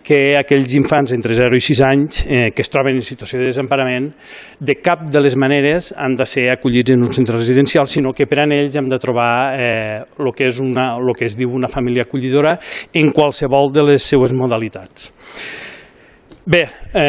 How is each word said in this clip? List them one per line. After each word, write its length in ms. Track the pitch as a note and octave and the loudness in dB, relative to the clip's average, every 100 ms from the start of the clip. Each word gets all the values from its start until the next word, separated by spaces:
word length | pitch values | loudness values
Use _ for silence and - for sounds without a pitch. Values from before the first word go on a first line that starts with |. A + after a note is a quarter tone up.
que 320 | - C#3+ C#3 C#3+ | 0 2 4 2
aquells 380 | C#3 C#3 C3 | 4 2 2
infants 400 | C#3 C3+ D3+ C3+ | 2 2 2 0
entre 180 | B2 A2 | -2 0
zero 240 | A2+ B2 B2 | 2 4 2
i 20 | |
sis 220 | - C3 | 2 2
anys, 460 | C3+ C#3 D3 - - | 4 2 0 -2 0
eh, 220 | C3 A#2 | 0 0
que 60 | - | -2
es 80 | B2 | -4
troben 280 | C#3+ C3+ C3 | 0 0 -2
en 40 | |
situació 380 | - C3 A2 B2+ | -4 -10 -8 -4
de 80 | B2+ | -2
desemparament, 640 | B2 C3 C#3 C3 B2+ C#3+ - - - - - | -2 -2 -2 -2 -4 -6 -10 -20 -20 -20 -10
de 140 | C#3 | -4
cap 340 | C#3 - F3 D#3+ | -2 0 -2 0
de 100 | D3 | 2
les 160 | C#3+ | 2
maneres 600 | B2+ C3+ C#3+ C#3 E3 E3+ - | 2 2 2 2 0 -4 -6
han 180 | C3+ | -4
de 120 | B2+ C3 | -2 -2
ser 240 | - B2 | 0 0
acollits 400 | B2+ C3 A#2+ B2 | 0 0 0 2
en 100 | B2+ | 2
un 100 | A#2+ | 2
centre 280 | - A#2+ A#2 | 0 0 0
residencial, 480 | A#2 B2+ C#3 D#3+ C#3 | 2 2 4 2 0
sinó 260 | - C3 | 0 -2
que 140 | B2+ C#3+ | 0 -2
per 140 | C#3+ | 0
a 40 | |
ells 320 | D3+ C#3+ C#3+ C#3+ | 0 0 0 -2
hem 140 | C3 | -2
de 80 | C3 | -2
trobar, 580 | - A#2+ A#2+ A#2+ C3+ C3+ | -2 0 0 0 -2 -2
eh, 460 | B2 A2+ G#2+ G#2+ - - | -2 -2 -4 -8 -12 -6
lo 140 | C3+ | -6
que 120 | - | -2
és 160 | C3 A#2+ | -2 -2
una, 380 | C3+ B2+ B2+ A#2+ | -4 -2 -2 -2
lo 160 | B2+ | -4
que 100 | A#2 | -2
es 100 | A#2+ | -4
diu 140 | G#2+ B2 | -4 -4
una 200 | B2+ B2 | -4 -4
família 340 | - B2 B2 | -4 -2 -2
acollidora 560 | A#2+ C#3 B2+ C3+ D3+ E3+ - - - | -2 -4 -2 2 2 0 -6 -16 -6
en 160 | E3+ D3+ | 0 2
qualsevol 640 | - D3 - C#3 C#3 C#3 | 4 0 0 0 2 2
de 120 | C#3+ | 2
les 180 | D3 C#3+ | 4 2
seues 320 | - C#3 B2+ | 2 2 2
modalitats. 800 | B2+ B2+ A2+ A2 - F#2 - - _ - - - - - - - _ _ _ _ - - | 0 -2 -2 -4 -10 -18 -18 -20 _ -20 -16 -14 -14 -18 -20 -20 _ _ _ _ -12 0
Bé, 140 | E3+ D#3 - - | 2 2 -6 -6
eh, 60 | G3+ | 0